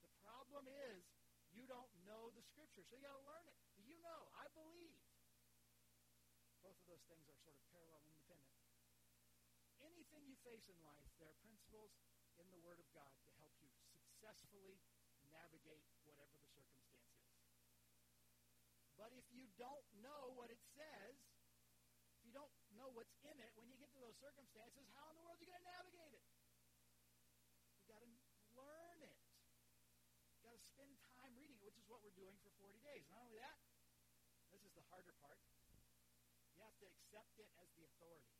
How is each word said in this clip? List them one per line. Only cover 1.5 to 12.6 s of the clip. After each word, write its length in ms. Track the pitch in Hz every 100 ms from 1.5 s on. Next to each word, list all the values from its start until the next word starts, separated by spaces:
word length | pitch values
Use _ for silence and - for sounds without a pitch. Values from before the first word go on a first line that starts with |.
you 160 | 185 254
don't 240 | 247 247 175
know 280 | 185 220 226
the 120 | 233
Scripture, 400 | - - 302 -
so 120 | 165 247
you 80 |
gotta 160 | 277 277 277
learn 200 | 320 339
it. 120 | - - 196
Do 80 |
you 160 | 214 330
know? 320 | 339 320 - -
I 120 | 285
believe. 500 | 320 320 339 339 - - - - - - - - - - - - - - - - -
Both 160 | 185 185
of 80 | 180
those 160 | 170 -
things 160 | 165 151
are 80 | 139
sort 120 | 160 139
of 80 | 123
parallel 280 | 175 165 160 151
and 80 | 156
independent. 400 | - 165 135 - - - - - - - - - - - - -
Anything 400 | 294 339 - 302 285
you 100 | 269 247
face 160 | 226 202
in 80 | 175
life, 280 | 156 147 143 -
there 80 | 156
are 120 | 156
principles 480 | 214 214 - 214 214 - - - - -
in 100 | 180
the 100 |
Word 200 | 180